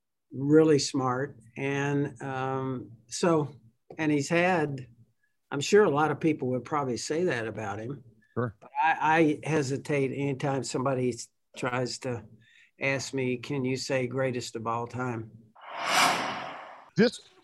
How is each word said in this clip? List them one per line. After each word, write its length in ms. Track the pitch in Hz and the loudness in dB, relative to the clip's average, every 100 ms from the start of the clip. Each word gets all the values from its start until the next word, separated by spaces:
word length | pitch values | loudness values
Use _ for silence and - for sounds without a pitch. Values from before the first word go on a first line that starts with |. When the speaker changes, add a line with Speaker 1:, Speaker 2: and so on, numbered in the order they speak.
| _ _ _ | _ _ _
Speaker 1:
really 460 | 127 139 156 160 143 | -6 6 8 8 6
smart. 580 | - 143 127 123 143 - - - | 2 0 0 0 -4 -10 -18 -6
And, 640 | 135 139 143 143 143 - | -4 0 0 0 -2 -4
um, 720 | 139 131 131 135 131 127 - - _ | -8 -6 -4 -4 -4 -6 -10 -18 _
so, 420 | - 185 160 143 - - _ _ - | -2 2 2 0 -6 -20 _ _ -4
and 140 | 156 | 0
he's 180 | 151 139 | 0 2
had, 560 | 170 180 180 147 135 123 - - _ _ _ _ | 2 4 2 0 -4 -12 -20 -20 _ _ _ _
I'm 100 | 139 | -6
sure 220 | 135 208 202 | 4 6 6
a 40 | |
lot 220 | 143 156 | 4 2
of 80 | 147 | 2
people 300 | 165 151 127 | 0 0 -2
would 160 | 127 113 | -4 -2
probably 320 | 156 135 113 | -2 -2 -4
say 260 | - 156 | -4 -2
that 240 | 180 123 113 | 0 0 -4
about 320 | 107 104 101 | -6 -6 -6
him. 240 | 117 139 - _ _ - | -8 -10 -14 _ _ -4
Speaker 2:
Sure. 180 | 120 - | -4 -6
Speaker 1:
But 80 | - 139 | -12 0
I, 560 | 156 156 147 160 156 151 | 2 2 4 6 4 2
I 60 | 135 | 0
hesitate 640 | 156 127 139 139 147 135 | 0 0 -4 -2 0 0
anytime 500 | 123 143 135 147 135 | -2 -2 -2 -2 -2
somebody 460 | 117 139 131 131 127 | -2 -2 0 0 0
s-, 180 | 117 - _ _ - | -2 -10 _ _ -6
tries 400 | 135 123 123 - | -2 -2 -4 -6
to 240 | 131 117 - - _ _ _ _ | -6 -6 -10 -20 _ _ _ _
ask 340 | 135 135 - 135 | -2 -2 -4 -4
me, 220 | 127 123 | -2 -4
"Can 280 | - 143 127 | -4 -4 -2
you 100 | 131 | -2
say 300 | - 135 123 | -2 -2 -2
greatest 500 | 127 131 123 117 117 | -2 -2 -2 -6 -8
of 120 | 113 | -4
all 180 | 117 120 | -4 -6
time?" 460 | 120 127 113 110 - - - - - - - - - - - - - - - - - | -6 -4 -6 -8 -16 -20 -20 -14 -8 0 2 4 2 -4 -6 -10 -14 -16 -20 -6 4
Speaker 2:
This 240 | 226 - - _ | 4 4 -12 _